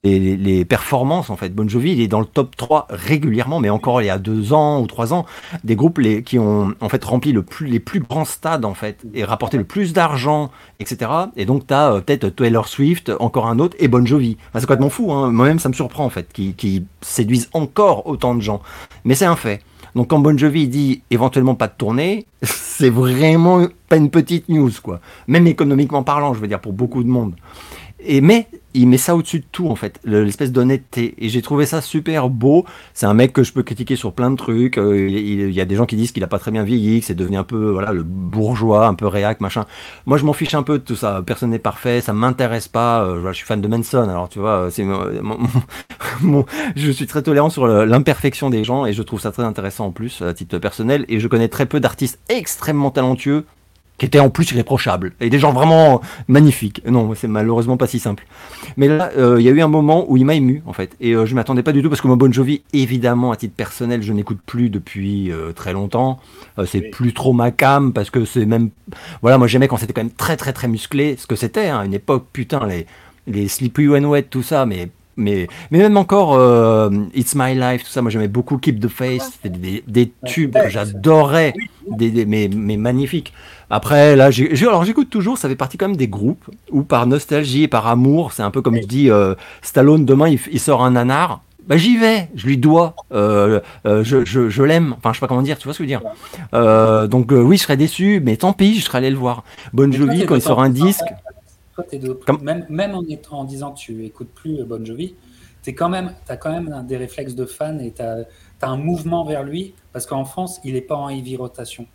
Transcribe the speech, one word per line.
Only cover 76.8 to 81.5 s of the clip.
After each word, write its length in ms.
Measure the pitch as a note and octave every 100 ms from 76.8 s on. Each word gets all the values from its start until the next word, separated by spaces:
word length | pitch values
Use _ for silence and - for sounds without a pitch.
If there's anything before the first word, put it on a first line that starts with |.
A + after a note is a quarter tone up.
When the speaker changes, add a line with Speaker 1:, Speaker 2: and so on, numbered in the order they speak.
| G#2+ G2+ G2+
Speaker 1:
It's 220 | - B2 C#3+
My 180 | C3
Life, 300 | C3 B2+ B2
tout 60 | -
ça, 120 | C3+
moi, 80 | A#2+
j'aimais 160 | G#2+ G#2+
beaucoup 320 | A2 B2 C#3
Keep 220 | D#3 A2+
the 80 | A2+
Faith, 340 | - B2+ B2+ C3 -
c'était 160 | G#2 F2+
des, 280 | F#2 F#2+ -
des 260 | A2 A#2+ _
Speaker 3:
Ouais. 40 | B2+
Speaker 1:
tubes 280 | C#3+ D3 A#2
Speaker 3:
Ouais. 80 |
Speaker 1:
que 40 | -
j'adorais, 840 | G#2 G#2 G2+ B2 D#3 C#3+ D#3+ D#3